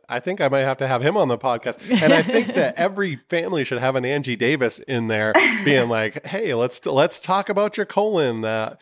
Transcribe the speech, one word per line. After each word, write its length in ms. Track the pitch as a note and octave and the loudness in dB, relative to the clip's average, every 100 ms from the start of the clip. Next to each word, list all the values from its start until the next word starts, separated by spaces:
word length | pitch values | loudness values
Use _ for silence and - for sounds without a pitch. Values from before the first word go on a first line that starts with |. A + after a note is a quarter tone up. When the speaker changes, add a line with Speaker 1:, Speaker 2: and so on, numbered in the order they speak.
| - | -8
Speaker 1:
I 120 | B2 | -6
think 200 | F3+ F#3+ | -4 -2
I 80 | D3 | 0
might 120 | C3+ | 2
have 180 | C3+ C3 | 0 -2
to 100 | C3+ | -2
have 140 | B2+ | 0
him 160 | C3+ G#3 | 0 2
on 100 | D3+ | 2
the 80 | A#2+ | 0
podcast. 500 | C3 A#2 - - - A#3 | 0 -2 -4 -8 -2 2
And 120 | D#3 | 4
I 80 | - | 4
think 320 | F3 A#3 - | 4 0 0
that 200 | A#3+ C#3+ | 0 -2
Speaker 2:
<laughs> 40 | A#2+ | 0
Speaker 1:
every 380 | F3 G3 G3 C#3 - | -2 -2 -6 -6 -6
family 340 | E3+ F3 F3 | -4 -2 -4
should 140 | C3 B2 | -4 -2
have 160 | B2+ | 0
an 120 | C3 B2 | 2 2
Angie 300 | C#3+ C3 A#2 | -2 -2 0
Davis 420 | A#2 D3+ A#2+ - | 0 2 0 -2
in 300 | - B2+ A2+ | -6 -2 0
there 260 | G#2+ G#2+ G#2 - A3 F#3+ | 0 2 4 4 2 2
being 240 | C3+ A#2 | 4 4
like, 360 | A2+ A2 D3 B2+ | 0 -2 -4 -8
Speaker 3:
<laughs> 60 | |
Speaker 1:
"Hey, 220 | E3 A3 | -6 -2
let's, 300 | A#2+ B2 - - | 0 -2 -2 -2
let's 340 | C#3 E3 - | 2 2 0
talk 300 | - F#3 G3 | -2 -2 0
about 260 | G3 G#3 G#3 | 0 -2 -2
your 80 | G3 | -4
colon." 560 | - G#3+ G3 C#3 A2+ | -2 0 2 0 0
Uh, 340 | A2 A2 A2 - | -2 -2 -4 -8